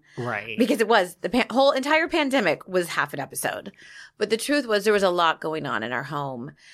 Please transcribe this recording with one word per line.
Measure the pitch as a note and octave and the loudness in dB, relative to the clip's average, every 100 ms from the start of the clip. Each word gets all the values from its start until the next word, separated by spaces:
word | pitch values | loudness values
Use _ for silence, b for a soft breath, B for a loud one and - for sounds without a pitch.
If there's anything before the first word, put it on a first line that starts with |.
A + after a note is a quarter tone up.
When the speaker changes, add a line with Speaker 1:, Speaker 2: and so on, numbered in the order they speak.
| b - | b -8
Speaker 1:
Right. | A#2+ - A2+ - | -6 -6 -6 0
Speaker 2:
Because | A3+ A#3+ | 0 2
it | G#3 | 4
was, | A3+ F3+ - | 4 2 -4
the | F3+ | -2
pan-, | B3 - | -2 0
whole | A3+ C4+ | 4 4
entire | C4 C4+ D#4 E4 | 2 2 0 2
pandemic | E4+ C#4+ C4 F#3+ C#3+ - | 0 0 2 0 -2 -2
was | F#3 E3+ | -2 0
half | D#3+ D3 | -2 -4
an | C#3+ | -4
episode. | C3+ B2+ - - - - B B B _ | -8 -6 -6 -6 -10 -20 B B B _
But | G#3 | -2
the | A3 | -2
truth | A#3+ D4 A#3+ | 0 0 2
was | G#3 | 0
there | G3 | 4
was | G#3 | 4
a | F#3+ | 4
lot | F3 E3 D3+ | 4 2 2
going | D#3+ D#3 C#3 | -4 -4 -4
on | A2+ | -4
in | A2 | -4
our | B2 | -6
home. | C#3 D3 C#3 B2+ A2+ - B | -4 -6 -6 -8 -12 -16 B